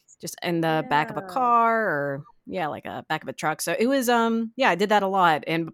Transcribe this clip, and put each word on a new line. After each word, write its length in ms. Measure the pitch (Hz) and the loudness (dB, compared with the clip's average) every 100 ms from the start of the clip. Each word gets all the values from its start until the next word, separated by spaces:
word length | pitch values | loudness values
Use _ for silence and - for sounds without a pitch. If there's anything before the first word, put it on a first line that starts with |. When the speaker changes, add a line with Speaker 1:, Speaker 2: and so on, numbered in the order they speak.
| _ - | _ -16
Speaker 1:
just 160 | 165 - | -14 -8
in 160 | 175 170 | -4 -2
the 260 | 165 156 254 | 0 0 2
back 220 | 147 156 | 0 0
of 60 | - | -4
a 60 | |
Speaker 2:
Yeah. 0 | |
Speaker 1:
car 600 | 190 262 240 233 226 226 208 | -6 -2 2 4 4 2 0
or, 360 | 147 143 139 - _ - | 0 -2 -4 -10 _ -10
yeah, 220 | 185 151 | -6 -6
like, 180 | 107 - | -6 -10
a 180 | 113 - | -12 -6
back 140 | 156 | -6
of 40 | 135 | -6
a 40 | |
truck." 280 | - 156 156 | -4 -4 -2
So 120 | - 170 | -4 0
it 120 | 233 | 2
was, 200 | 277 240 | 2 2
um, 440 | 233 226 226 226 254 | 2 2 0 -4 0
yeah, 140 | 247 | 2
I 60 | 170 | 2
did 140 | 202 | 2
that 120 | 208 | 2
a 60 | 196 | 2
lot, 340 | 196 175 151 - | 4 4 4 0
and, 240 | 165 160 | -4 -4